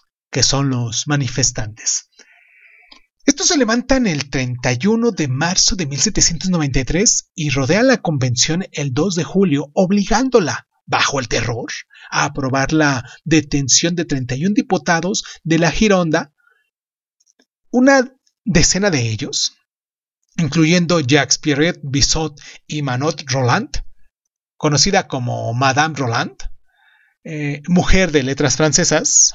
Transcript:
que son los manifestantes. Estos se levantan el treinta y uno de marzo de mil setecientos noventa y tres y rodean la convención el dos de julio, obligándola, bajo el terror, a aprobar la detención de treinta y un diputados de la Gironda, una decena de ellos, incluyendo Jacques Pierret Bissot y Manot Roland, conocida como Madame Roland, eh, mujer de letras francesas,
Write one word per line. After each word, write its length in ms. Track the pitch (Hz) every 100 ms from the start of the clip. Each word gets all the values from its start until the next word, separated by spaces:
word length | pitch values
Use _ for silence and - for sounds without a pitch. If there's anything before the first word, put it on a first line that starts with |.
| _ _ _
que 120 | 135
son 280 | - 135 139
los 360 | 123 117 107 147
manifestantes. 1000 | 143 123 - 127 - 104 107 - - - _ _ _ _ _ _ _ _ - _ _ -
Estos 220 | - 381
se 100 | 349
levantan 480 | 220 240 - 269 226
el 240 | 143 143
treinta 420 | 139 127 123 135
y 140 | 123 196
uno 240 | 226 233
de 180 | 196 147
marzo 480 | 131 170 185 - 190
de 100 | 143
mil 140 | 143
setecientos 480 | - - - 160 190
noventa 320 | 175 143 131
y 40 |
tres 460 | 131 160 214 - -
y 160 | - 151
rodean 380 | 131 135 190 262
la 100 | 240
convención 640 | - 147 127 120 - 165 190
el 200 | - 143
dos 200 | 123 185
de 100 | 170
julio, 460 | - 190 196 139 151
obligándola, 920 | - 180 208 196 214 262 240 151 - - _ -
bajo 340 | 127 - 139
el 80 | 120
terror, 380 | 117 110 117 302 - - - -
a 140 | -
aprobar 480 | 147 147 131 135 135
la 320 | 156 147 127 - -
detención 720 | 156 156 147 143 131 - 170
de 120 | 180 170
treinta 280 | 139 123
y 120 | 131 180
un 80 |
diputados 680 | 214 214 180 - 165 180 294 - -
de 140 | 156 160
la 120 | 165
Gironda, 600 | - 214 185 165 160 160 _ _ _ _ _ _ _ _ _ _ _ _ _ _
una 400 | 240 262 269 254 _ _ _
decena 460 | - 175 - 185 202
de 200 | 147 117
ellos, 420 | 107 143 - - - _ _ _ _ _ _ _ -
incluyendo 600 | 156 165 156 180 170 175
Jacques 400 | 123 147 131 -
Pierret 400 | 156 139 165 151
Bissot 580 | 143 135 - 160 156 151 - - -
y 160 | 151
Manot 400 | 143 123 147 160 139
Roland, 540 | 135 120 160 285 - - - - _ _ _ _ _
conocida 500 | 156 143 196 190 160
como 460 | 139 120 117 113
Madame 420 | 120 135 131 156
Roland, 420 | 151 127 117 170 - - - _ _ _ _ _ _
eh, 400 | - 151 147 139 -
mujer 440 | 175 - 185 180
de 100 | 147
letras 340 | 127 135 139 -
francesas, 800 | 156 139 131 156 285 - -